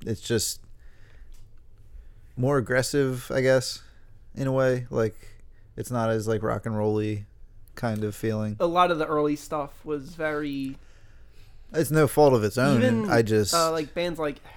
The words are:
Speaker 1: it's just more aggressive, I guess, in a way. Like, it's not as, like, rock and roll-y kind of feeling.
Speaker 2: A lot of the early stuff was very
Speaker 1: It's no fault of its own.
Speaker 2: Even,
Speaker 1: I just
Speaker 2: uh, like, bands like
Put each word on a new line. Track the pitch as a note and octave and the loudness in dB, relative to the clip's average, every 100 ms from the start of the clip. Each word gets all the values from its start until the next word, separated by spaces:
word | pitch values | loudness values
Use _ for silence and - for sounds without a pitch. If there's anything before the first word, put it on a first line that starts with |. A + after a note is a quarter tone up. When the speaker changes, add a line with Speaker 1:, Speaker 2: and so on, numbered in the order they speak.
| A2+ | -8
Speaker 1:
it's | G#2 | -6
just | - A2+ - - - - - - - - - - - - - - - - - - - - | -2 -2 -2 -6 -14 -20 -20 -20 -20 -18 -18 -16 -18 -20 -20 -20 -20 -18 -18 -20 -14 -2
more | B2 C#3+ | 0 2
aggressive, | G#2+ B2+ C3+ C#3+ C3+ B2+ - | 2 0 2 0 0 -2 -4
I | C3 | 0
guess, | B2+ C3 B2+ - - - - - - - | 4 4 0 -8 -16 -20 -20 -20 -14 -6
in | C3+ | -2
a | |
way. | C3 C3 B2+ A#2+ | 2 2 0 -2
Like, | C3 A2 - - - - - - - | -2 -2 -4 -16 -20 -20 -20 -14 -12
it's | G#2 | -6
not | B2 A2+ | -2 0
as, | A2+ G#2+ | 0 0
like, | A2 | -2
rock | G#2+ G#2+ A#2 | -2 -4 -4
and | G#2+ | -2
roll-y | G#2+ G#2+ G#2+ G#2 G#2 - - - - - | 0 0 -2 -4 -8 -18 -20 -20 -20 -6
kind | A#2 G#2+ | -4 -2
of | G#2+ - | -4 -2
feeling. | A2+ G#2+ G#2+ G#2 | -2 -2 -4 -2
Speaker 2:
A | F3 | 0
lot | F3 F3+ | 4 4
of | D#3+ | 2
the | D#3 | 0
early | D3+ D3+ D3 | 0 0 -2
stuff | - D#3 C#3+ - | -4 -6 -6 -10
was | D#3 D3 C3+ E3 | -8 -8 -8 -6
very | D#3 D3 D3 C#3 C3+ C3+ - - - - - - - - - | -4 -4 -4 -6 -8 -10 -18 -20 -20 -20 -20 -20 -20 -20 -4
Speaker 1:
It's | A2+ B2 | -2 2
no | D#3+ C#3+ | 4 4
fault | - D3 | 6 6
of | B2 | 6
its | G#2+ C3 | 4 2
own. | C3+ A#2 | 4 4
Speaker 2:
Even, | - A3+ G#3+ | 4 2 2
Speaker 1:
I | A#2 | 2
just | A2 A2 G2+ | 4 2 2
Speaker 2:
uh, | E3+ E3 | 2 2
like, | D#3+ C#3+ | 0 -4
bands | F3 F3 D#3 | -4 -4 -4
like | D3+ C#3 - | -4 -6 -14